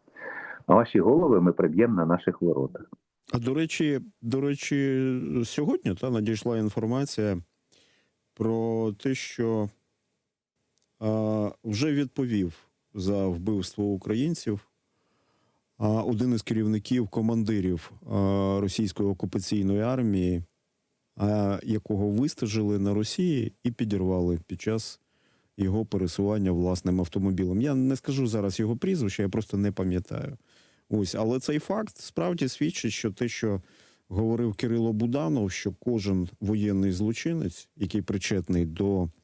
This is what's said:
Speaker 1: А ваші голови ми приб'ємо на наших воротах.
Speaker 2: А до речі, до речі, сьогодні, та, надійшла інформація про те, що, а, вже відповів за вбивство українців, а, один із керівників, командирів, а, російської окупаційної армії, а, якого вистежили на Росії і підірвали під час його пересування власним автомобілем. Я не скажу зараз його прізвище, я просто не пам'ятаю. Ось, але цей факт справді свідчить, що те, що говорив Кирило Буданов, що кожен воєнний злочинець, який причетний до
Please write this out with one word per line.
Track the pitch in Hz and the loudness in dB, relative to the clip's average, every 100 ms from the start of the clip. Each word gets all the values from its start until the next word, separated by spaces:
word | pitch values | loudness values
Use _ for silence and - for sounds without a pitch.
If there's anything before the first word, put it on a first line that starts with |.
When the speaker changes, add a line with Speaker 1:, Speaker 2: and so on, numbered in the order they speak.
| _ - - - - - - | _ -16 -12 -12 -12 -10 4
Speaker 1:
А | 95 | 6
ваші | 117 107 | 6 4
голови | 90 151 165 104 | 6 6 6 6
ми | 90 | 6
приб'ємо | - 85 82 117 95 | 4 2 4 4 4
на | 82 | 2
наших | 87 - - | 2 0 0
воротах. | 87 71 67 - - - _ _ - | 0 2 -2 -4 -16 -20 _ _ -6
Speaker 2:
А | 120 | -4
до | 117 | -2
речі, | 143 160 - 156 135 - - | 0 -2 0 0 0 -4 -12
до | 117 135 | -4 -2
речі, | 143 139 - 143 135 131 131 127 143 127 | -2 -2 -2 0 2 2 0 0 -2 -2
сьогодні, | 110 - 151 330 - 90 | -2 -2 0 0 -2 -2
та, | 131 | 0
надійшла | 117 107 110 123 113 | 0 0 -2 -2 0
інформація | 107 - 110 127 139 - 107 87 - _ _ _ _ _ _ _ _ | 0 -2 -2 -2 -2 -2 -2 -2 -6 _ _ _ _ _ _ _ _
про | - 110 113 113 113 110 101 | -4 -2 0 0 0 -2 -2
те, | 139 131 | -4 -4
що, | - - 117 110 104 - _ _ _ _ _ _ _ _ _ _ _ - | -6 -4 0 0 -2 -6 _ _ _ _ _ _ _ _ _ _ _ -6
а, | 110 110 107 107 104 - | -2 0 0 0 -2 -4
вже | 113 104 156 | -6 -2 0
відповів | 143 135 - 127 107 90 - _ _ _ | 0 -2 -2 0 0 0 -4 _ _ _
за | 104 92 101 95 | -6 -2 0 0
вбивство | 85 95 104 92 - 104 | -2 -2 -2 -2 -2 -2
українців, | 95 - 110 151 165 - 101 - _ _ _ _ _ _ _ _ _ _ - | -2 -2 -2 0 -2 -4 -6 -8 _ _ _ _ _ _ _ _ _ _ -4
а, | 107 | 0
один | 110 104 110 127 | 0 0 0 2
із | 117 | 0
керівників, | - 110 107 107 - 127 110 | 0 0 2 0 0 0 0
командирів, | 117 110 113 107 107 92 87 - - - | 0 0 0 0 0 0 -2 -4 -18 -4
а, | 104 98 98 98 98 | 0 2 2 2 2
російської | 98 - 104 - 101 | 0 0 -2 0 -2
окупаційної | 95 98 101 92 107 95 101 | -2 -2 -4 -2 0 2 2
армії, | 113 131 113 95 90 87 87 _ _ _ _ _ _ - | 0 0 0 2 2 0 -4 _ _ _ _ _ _ -4
а, | 104 107 101 98 | 0 2 2 0
якого | - 107 - 101 104 | -2 -4 -2 -2 0
вистежили | 104 147 - 113 110 104 104 | 0 0 -2 -2 0 2 2
на | 98 | 2
Росії | 104 107 - 180 139 113 - | 0 0 0 2 2 -2 -4
і | 123 | -4
підірвали | 117 110 101 92 92 87 87 - | -2 -2 0 2 2 2 0 -4
під | 87 | -6
час | - 110 - - _ _ _ _ _ - | -2 -2 -4 -12 _ _ _ _ _ -6
його | 95 104 110 | -2 0 0
пересування | 98 87 - 101 107 95 | 0 -2 0 0 2 2
власним | 87 90 90 92 92 | 2 2 0 0 0
автомобілем. | 87 104 98 92 92 95 | 0 0 0 2 0 0
Я | 139 135 | 2 2
не | 131 131 | 2 0
скажу | - 139 123 | -2 0 0
зараз | 110 101 92 | 0 -2 0
його | 110 120 | 0 0
прізвище, | 190 185 104 95 | 0 0 0 0
я | 98 | -2
просто | 104 107 98 | -2 -2 0
не | 101 | 0
пам'ятаю. | 101 95 90 - - - 135 _ _ _ _ - | 0 0 0 -2 -8 -8 -12 _ _ _ _ -4
Ось, | 107 92 - | -2 -2 -2
але | 110 127 | 0 -2
цей | - 151 | 0 -4
факт | - 208 220 - | -2 -4 -4 -10
справді | - - 175 175 131 | -10 -4 -2 0 -2
свідчить, | - 147 - 117 | 0 -2 -2 -4
що | - 113 | -2 -4
те, | 98 120 | -2 -4
що | - 110 98 - - - _ - | -2 -2 -2 -6 -20 -20 _ -8
говорив | 92 113 117 120 101 | -2 0 2 0 -2
Кирило | 120 117 113 | -2 0 0
Буданов, | 110 117 135 160 143 101 | 0 0 0 0 0 0
що | - 101 - | -2 -6 -6
кожен | - 117 98 95 90 - | -2 -2 0 0 -2 -4
воєнний | 101 107 104 98 98 | -2 0 2 2 2
злочинець, | 90 107 113 160 165 - - - - | 0 -2 -2 -2 -2 -4 -6 -16 -6
який | 98 104 | -2 -2
причетний | 95 98 - 101 85 87 82 | -2 -4 0 -2 0 0 0
до | 78 101 98 87 - | 0 0 2 0 -4